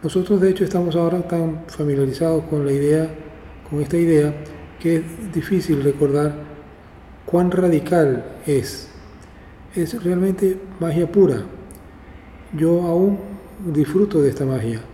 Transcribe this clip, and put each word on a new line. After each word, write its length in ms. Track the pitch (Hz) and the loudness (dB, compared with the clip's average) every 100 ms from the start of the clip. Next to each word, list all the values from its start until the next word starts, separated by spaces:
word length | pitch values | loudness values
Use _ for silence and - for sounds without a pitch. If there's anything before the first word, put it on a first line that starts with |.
Nosotros, 380 | 160 185 180 202 | 0 -2 2 4
de 100 | 190 | 4
hecho, 140 | 185 | 2
estamos 320 | 185 185 175 160 | 0 0 0 2
ahora 320 | 170 180 175 | 2 0 -2
tan 380 | 170 165 160 160 | -2 -2 -4 -10
familiarizados 760 | - 147 139 135 127 165 160 156 | -6 -2 0 0 0 0 0 0
con 200 | 151 143 | -2 0
la 60 | |
idea, 420 | 139 143 156 160 160 - - - - - | 0 2 2 0 -6 -16 -18 -20 -20 -8
con 120 | 147 | -4
esta 160 | 143 170 | -2 2
idea, 360 | 170 156 147 147 - - - - | 4 4 4 -2 -10 -16 -18 -6
que 180 | 170 165 | 0 0
es 60 | 165 - 214 | -2 -10 -6
difícil 500 | 165 - 190 - 147 | -6 0 0 2 2
recordar 520 | 139 139 147 143 151 147 - - - - - - - - - | 2 2 2 2 0 -4 -14 -18 -20 -20 -20 -20 -20 -18 -2
cuán 260 | 175 180 | 0 2
radical 880 | 180 180 160 - 175 147 123 - - - | 2 2 2 2 2 4 2 -4 -12 -2
es. 400 | 139 - - - - - - - - - - - - | 0 0 -10 -16 -20 -20 -20 -20 -20 -20 -20 -10 -4
Es 260 | 160 240 | -4 -4
realmente 560 | 175 180 190 185 196 185 - - | -2 0 0 2 0 0 -8 -6
magia 320 | 165 160 170 | -2 0 0
pura. 320 | 202 190 117 101 - - - - - - - - - - 156 | 4 4 4 -4 -14 -18 -20 -20 -20 -20 -20 -20 -20 -12 -2
Yo 240 | 160 170 | 2 2
aún 360 | 175 170 190 202 - - - - 190 | 2 2 2 0 -6 -14 -16 -12 -4
disfruto 480 | 151 151 160 202 170 | 0 2 2 2 4
de 80 | 139 | 2
esta 160 | - 135 | 2 -2
magia. 340 | 131 113 113 - | -2 -2 -4 -8